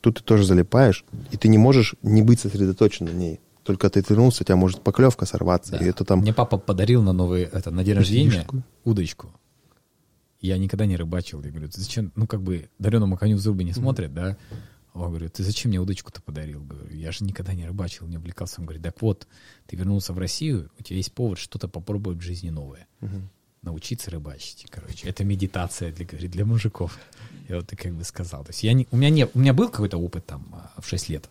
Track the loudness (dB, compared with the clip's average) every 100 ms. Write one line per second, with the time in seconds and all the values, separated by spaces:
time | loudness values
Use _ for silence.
0 | 2 0 4 4 6 6 4 6 6 4
1 | _ -16 -12 2 6 8 8 8 4 0
2 | 4 6 8 6 4 0 0 4 2 2
3 | -6 -4 -4 -6 _ _ -4 0 2 2
4 | 4 6 6 4 2 4 4 2 -2 6
5 | 4 4 -4 -2 0 0 0 -2 0 0
6 | 2 4 4 2 0 0 -2 0 4 4
7 | 4 2 2 0 -2 -4 -6 -2 2 2
8 | 2 2 4 2 -2 -8 -8 _ -2 0
9 | -2 -8 -20 _ _ _ _ _ _ _
10 | _ _ _ _ -4 -2 -2 0 0 0
11 | -2 -6 -6 -12 -12 -12 -12 -10 -8 -6
12 | -6 -4 -4 -2 -4 -6 -8 _ 0 2
13 | 2 2 2 2 0 -2 -2 -2 -2 -2
14 | -4 -6 -6 -6 -12 -18 -18 _ _ -8
15 | -6 -6 -10 -6 -4 -2 -2 -2 -2 -6
16 | -10 -18 -14 -10 -10 -12 -14 -16 -16 -12
17 | -10 -6 -6 -6 -8 -8 -8 -8 -8 -10
18 | -12 -12 -12 -12 -12 -10 -12 -10 -12 -4
19 | -2 -2 -8 _ -20 _ _ -8 -2 -2
20 | -4 -6 -6 -6 -4 -4 -6 _ -8 -6
21 | -6 -4 -4 -4 -10 -10 -10 -10 -8 -6
22 | -6 -8 -8 -10 -8 -10 -12 -18 _ _
23 | -12 -12 -14 _ _ _ -12 -12 -10 -10
24 | -10 -12 -12 -16 -18 -20 -20 -20 -16 -14
25 | -10 -4 -2 -2 -2 -4 -6 -6 -10 -10
26 | -14 -12 -10 -4 0 2 0 -4 -8 -8
27 | -20 _ -20 -20 -10 -10 -8 -10 -10 -8
28 | -10 -10 -10 -10 -14 -4 2 2 2 2
29 | 4 4 4 4 4 4 2 0 -4 -2
30 | -6 -8 -12 -16 -16 -18 -20 -18 -8 -6
31 | -6 -10 -10